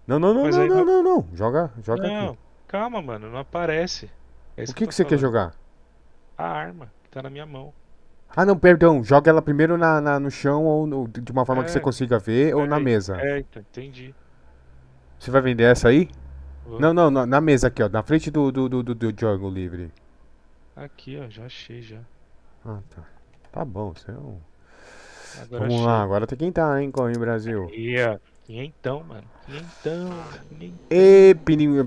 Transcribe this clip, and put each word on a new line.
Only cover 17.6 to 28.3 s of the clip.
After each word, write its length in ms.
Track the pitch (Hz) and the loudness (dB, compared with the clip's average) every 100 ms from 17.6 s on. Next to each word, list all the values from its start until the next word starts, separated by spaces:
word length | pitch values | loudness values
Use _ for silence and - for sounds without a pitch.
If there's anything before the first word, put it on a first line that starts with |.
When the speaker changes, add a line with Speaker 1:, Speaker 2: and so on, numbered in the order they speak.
| 127 | 2
Speaker 1:
aqui, 120 | - | 0
ó, 80 | 107 | -2
na 140 | 107 | -2
frente 260 | 107 160 156 | 0 -2 0
do, 220 | 151 139 | -2 -2
do, 180 | 131 131 | 0 -2
do, 140 | 127 | -2
do, 100 | 120 | -4
do 200 | 117 113 | -4 -6
Django 360 | 104 113 98 98 | -2 -2 -2 -6
Livre. 440 | 95 92 87 85 - _ _ - _ _ _ - | -8 -10 -10 -14 -16 _ _ -20 _ _ _ -20
Speaker 2:
Aqui, 420 | - 143 - 131 143 | -20 -20 -20 -18 -16
ó, 60 | 123 | -16
já 140 | 104 120 | -18 -20
achei, 340 | - - 120 | -20 -20 -20
já. 200 | 110 110 120 - _ - - - | -20 -20 -20 -20 _ -20 -20 -20
Speaker 1:
Ah, 160 | 117 104 98 | -16 -16 -16
tá. 120 | - 82 - _ _ - | -20 -20 -20 _ _ -16
Tá 120 | - | -12
bom, 300 | 143 95 104 | -10 -10 -12
você 160 | 78 - | -12 -18
é 40 | |
um 260 | 117 143 92 - _ _ - - - - - - - | -18 -16 -18 -20 _ _ -20 -20 -20 -20 -20 -20 -20
Speaker 2:
Agora 180 | 117 120 | -14 -8
Speaker 1:
Vamos 140 | 110 | -4
Speaker 2:
achei. 120 | 120 117 | -2 0
Speaker 1:
lá, 160 | 113 | 0
agora 240 | 101 101 110 | 0 -2 -4
tem 120 | 131 | -6
quem 120 | 170 | -4
tá, 320 | 170 156 139 | -2 0 -2
hein, 80 | 139 | -4
Coim 220 | 131 123 117 | -4 -4 -2
Brasil. 500 | 117 113 113 107 87 | -4 -4 -6 -8 -8
Speaker 2:
Aí, 320 | 110 117 123 117 | -10 -6 -2 -2
ó, 100 | 101 _ | -4 _